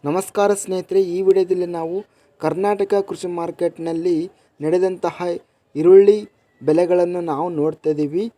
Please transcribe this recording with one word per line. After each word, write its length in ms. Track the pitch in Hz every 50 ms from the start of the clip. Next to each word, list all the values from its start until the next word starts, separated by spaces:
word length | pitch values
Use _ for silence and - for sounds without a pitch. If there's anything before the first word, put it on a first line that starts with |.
| -
ನಮಸ್ಕಾರ 440 | 143 156 185 190 - _ 208 202 202 202 196
ಸ್ನೇಹಿತರೆ, 380 | - 185 185 185 175 _ 185 196 196 175 170
ಈ 20 | 185 190
ವಿಡಿಯೋದಲ್ಲಿ 400 | 190 190 190 185 180 185 180 180 175 175
ನಾವು 220 | 170 160 165 180 196 208 _ _ _ _ _ _ _ -
ಕರ್ನಾಟಕ 580 | 156 160 170 190 202 208 196 196 196 208 202 196 -
ಕೃಷಿ 180 | 180 160 - 180 175 170
ಮಾರ್ಕೆಟ್ನಲ್ಲಿ 720 | 170 165 160 - 175 170 165 - 160 165 165 165 170 180 170 156 170 190 _ _ _ _ _ _ 143
ನಡೆದಂತಹ 640 | 156 170 180 185 190 185 175 - 175 - - 180 175 170 - _ _ _ _ _ _ _ 143
ಈರುಳ್ಳಿ 360 | 160 175 190 196 202 202 208 214 208 - _ _ _ _ _ _ 123
ಬೆಲೆಗಳನ್ನು 540 | 143 156 165 180 170 180 180 175 175 180 180 170 165
ನಾವು 140 | 147 139 165 180 175 151
ನೋಡ್ತಾ 320 | 147 156 156 _ - 156 151
ಇದ್ದೀವಿ. 300 | 147 151 143 147 180 214 233 _